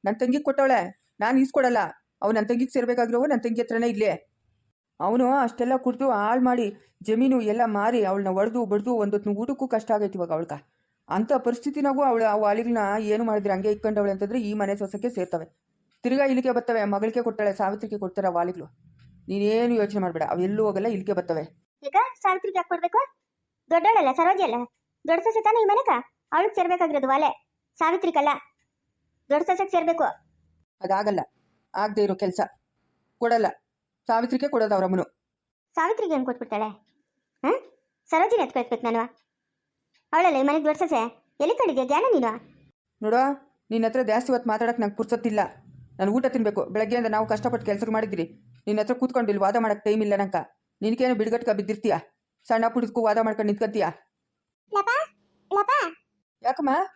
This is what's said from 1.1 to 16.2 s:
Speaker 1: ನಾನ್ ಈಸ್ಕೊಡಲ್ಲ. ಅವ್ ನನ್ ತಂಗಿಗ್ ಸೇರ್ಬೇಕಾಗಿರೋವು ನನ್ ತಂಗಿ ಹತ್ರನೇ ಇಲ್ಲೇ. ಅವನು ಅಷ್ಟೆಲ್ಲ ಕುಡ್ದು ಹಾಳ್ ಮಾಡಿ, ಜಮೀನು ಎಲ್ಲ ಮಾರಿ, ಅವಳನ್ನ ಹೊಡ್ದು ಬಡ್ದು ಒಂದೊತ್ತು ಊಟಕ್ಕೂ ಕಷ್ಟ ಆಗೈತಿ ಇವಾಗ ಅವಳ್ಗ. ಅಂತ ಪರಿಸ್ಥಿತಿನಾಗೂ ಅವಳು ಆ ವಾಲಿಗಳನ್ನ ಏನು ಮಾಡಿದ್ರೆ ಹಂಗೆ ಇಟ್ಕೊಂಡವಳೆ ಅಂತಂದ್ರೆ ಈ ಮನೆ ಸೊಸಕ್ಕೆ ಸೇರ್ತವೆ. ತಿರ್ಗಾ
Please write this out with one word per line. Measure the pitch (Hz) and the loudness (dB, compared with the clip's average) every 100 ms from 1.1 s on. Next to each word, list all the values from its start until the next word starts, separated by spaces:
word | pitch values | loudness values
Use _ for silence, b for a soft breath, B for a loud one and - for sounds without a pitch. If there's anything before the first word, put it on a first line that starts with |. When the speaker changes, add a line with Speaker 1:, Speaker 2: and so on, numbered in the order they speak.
| _ | _
Speaker 1:
ನಾನ್ | 214 262 | 0 2
ಈಸ್ಕೊಡಲ್ಲ. | 262 302 254 233 175 - _ _ | 2 2 2 2 -2 -8 _ _
ಅವ್ | 202 | 0
ನನ್ | 226 - | 0 0
ತಂಗಿಗ್ | 247 262 269 | 0 0 -2
ಸೇರ್ಬೇಕಾಗಿರೋವು | 240 240 233 233 294 | 0 0 0 0 2
ನನ್ | 269 | 0
ತಂಗಿ | 240 226 | 0 -4
ಹತ್ರನೇ | 233 226 233 | -2 0 0
ಇಲ್ಲೇ. | 208 208 165 _ _ _ _ _ _ _ _ | 0 0 -2 _ _ _ _ _ _ _ _
ಅವನು | 180 240 254 277 | 0 2 2 2
ಅಷ್ಟೆಲ್ಲ | 240 240 247 262 | 0 -2 0 0
ಕುಡ್ದು | 254 247 269 | 0 -2 0
ಹಾಳ್ | 214 208 247 254 | 0 2 2 2
ಮಾಡಿ, | 247 208 208 b _ - | 2 -2 -6 b _ -2
ಜಮೀನು | 220 262 262 214 | 2 4 2 2
ಎಲ್ಲ | 226 233 208 | 0 0 2
ಮಾರಿ, | 214 240 196 | 0 2 2
ಅವಳನ್ನ | 196 190 185 | 0 0 0
ಹೊಡ್ದು | 214 233 214 | 0 0 0
ಬಡ್ದು | 208 208 240 | -2 0 -2
ಒಂದೊತ್ತು | 202 208 208 202 | 0 -2 -2 -4
ಊಟಕ್ಕೂ | 240 269 254 | -4 -4 -2
ಕಷ್ಟ | 220 220 214 | -4 0 -2
ಆಗೈತಿ | 202 196 | -2 -4
ಇವಾಗ | 170 160 | -4 -4
ಅವಳ್ಗ. | 170 143 _ _ _ _ - | -4 -10 _ _ _ _ -6
ಅಂತ | 190 220 277 240 | -4 0 0 0
ಪರಿಸ್ಥಿತಿನಾಗೂ | 240 285 294 277 269 277 | -4 -6 -2 0 2 2
ಅವಳು | 233 220 | 4 2
ಆ | 208 | 2
ವಾಲಿಗಳನ್ನ | 208 214 233 233 202 214 214 | 2 2 0 0 0 -2 0
ಏನು | 214 | 0
ಮಾಡಿದ್ರೆ | 226 214 202 | 0 0 0
ಹಂಗೆ | 190 202 | 0 0
ಇಟ್ಕೊಂಡವಳೆ | 208 214 214 202 | 0 -2 0 0
ಅಂತಂದ್ರೆ | 190 202 247 208 | -2 -2 -4 -4
ಈ | 214 | -2
ಮನೆ | 196 202 | -2 -2
ಸೊಸಕ್ಕೆ | 196 202 240 240 | -6 -4 -6 -4
ಸೇರ್ತವೆ. | 180 170 160 _ _ _ _ _ | -4 -6 -8 _ _ _ _ _
ತಿರ್ಗಾ | 247 262 | -2 0